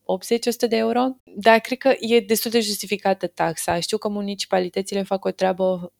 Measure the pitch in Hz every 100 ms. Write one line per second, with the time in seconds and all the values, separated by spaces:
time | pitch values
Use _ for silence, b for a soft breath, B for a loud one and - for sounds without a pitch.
0 | - 185 - 233 240 226 240 220 220 240
1 | 262 262 _ - 202 226 - 254 269 -
2 | 220 233 196 220 233 233 208 202 190 202
3 | 196 190 175 - 165 160 - 175 - 214
4 | 214 208 202 202 - 185 180 196 196 196
5 | 190 196 190 185 185 180 185 180 175 -